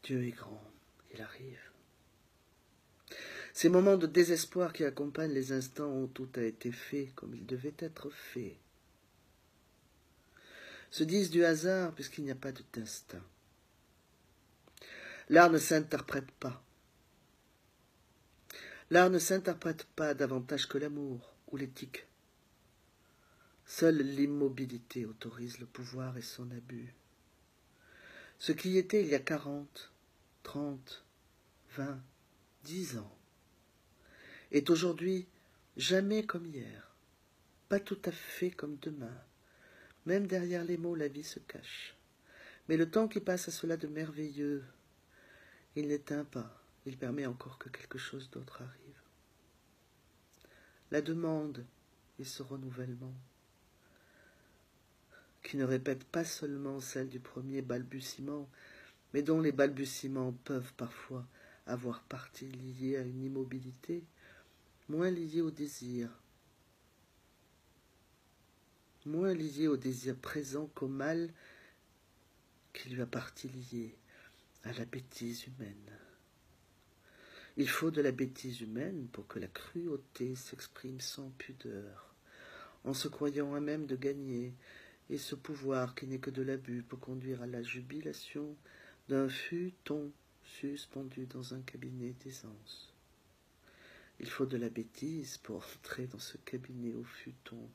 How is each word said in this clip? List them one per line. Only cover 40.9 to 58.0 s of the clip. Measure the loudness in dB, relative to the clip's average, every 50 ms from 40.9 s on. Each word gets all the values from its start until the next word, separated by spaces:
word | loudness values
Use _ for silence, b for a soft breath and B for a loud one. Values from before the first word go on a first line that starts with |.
| 0
la | 0 0 -2
vie | -2 -6 -10
se | -10 -10 -12
cache. | -12 -12 -14 -14 -12 -12 -12 -12 -12 -12 -14 -18 _ _ _ _ B B B B B B B B B 4
Mais | 6
le | 6 6 6
temps | 8 6 6 6
qui | 2 0
passe | 2 2 2 2 0 -4
a | -6
cela | -4 0 0 0 0
de | -2
merveilleux. | -4 -2 -4 -4 -4 -4 -4 -6 -4 -2 -2 0 0 0 0 -4 -8 -18 -20 _ _ -20 _ _ B B B B B B B B B B B B B _
Il | -4 0 2
n'éteint | 0 0 0 -2 -2 -2 -2
pas, | -4 -6 -6 -6 -6 -10 -18 -20 -20 -20 _ _
il | -10 -8 -4
permet | -4 -2 -2 0 -2
encore | -2 -4 -6 -10 -14 -14
que | -14 -14 -12
quelque | -12 -14 -14 -10 -10
chose | -10 -8 -8 -8 -10 -12 -10
d'autre | -12 -12 -12 -12 -14 -14
arrive. | -14 -14 -14 -16 -20 -20 -20 -20 -20 _ _ _ _ _ _ _ _ -20 _ _ _ _ _ _ _ _ _ _ _ _ _ _ _ _ _ B B B B B B B B B B B
La | 0 0
demande | 2 2 0 0 2 2 2 0 0 -2 -6 -8 -10 -12 _ _ _ _ _ _ _ _ _ -12
et | -10
ce | -10 -8 -10 -10
renouvellement, | -8 -8 -8 -8 -8 -6 -6 -6 -6 -6 -8 -10 -10 -12 -12 -16 -20 _ _ _ _ _ _ _ _ _ b b b b b b b b b b b b b b b b b b b _ _ _ _ _ _ _ B B B B B B B -12
qui | -4 0
ne | 2 4
répète | 4 4 2 2 0 -2 -2 -4
pas | -2 -2 0 0
seulement | 0 -4 -4 -4 -4 -4 -2 -4 -4 -4 -4
celle | -6 -6 -4 -4 -4 -4
du | -6 -10
premier | -12 -8 -10 -8 -6 -4 -4 -4 -2
balbutiement, | -2 -2 -2 -2 -4 -8 -10